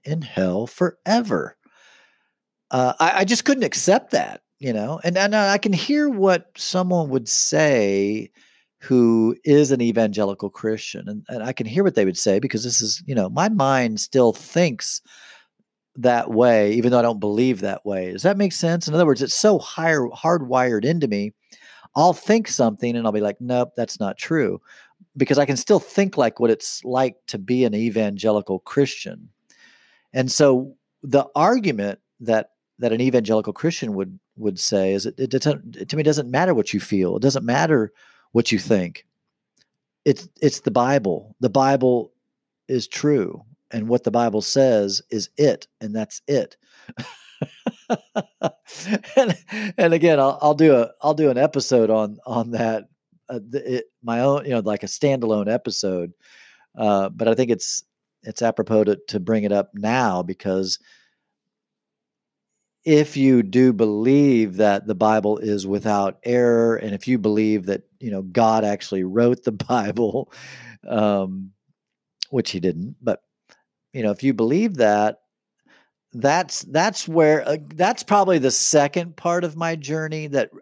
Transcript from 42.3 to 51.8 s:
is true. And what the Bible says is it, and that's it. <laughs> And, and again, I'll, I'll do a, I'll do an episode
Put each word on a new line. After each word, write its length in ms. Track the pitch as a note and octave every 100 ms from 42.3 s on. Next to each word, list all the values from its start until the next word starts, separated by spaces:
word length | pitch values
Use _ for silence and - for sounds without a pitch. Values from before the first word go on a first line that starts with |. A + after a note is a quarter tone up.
| _ _ _ -
is 180 | C3 -
true. 560 | - D3 C#3+ E2+ E2 - _ _
And 180 | A#2 A2
what 160 | A#2+
the 60 | -
Bible 320 | A#2 A#2 G#2
says 580 | - C#3 C3 A2 G2+ G2 -
is 200 | A2 F#2+ -
it, 280 | D3 A2 - -
and 160 | A2 A2
that's 240 | G#2+ - -
it. 300 | C#3 - _
<laughs> 60 | _ _ - - - - - - - _ - - - A#3 _ - - - E3 - - - F3 G3+ - -
And, 200 | A#3+ E3+ - G#3+ G#3 -
and 160 | E3+
again, 240 | E3 E3+ D3
I'll, 200 | C3+ C3+
I'll 120 | D3+
do 200 | D3 D#3+
a, 160 | C3 A#2 -
I'll 140 | D3
do 160 | D3+ D3+
an 80 | B2
episode 500 | D3+ F3 - B2+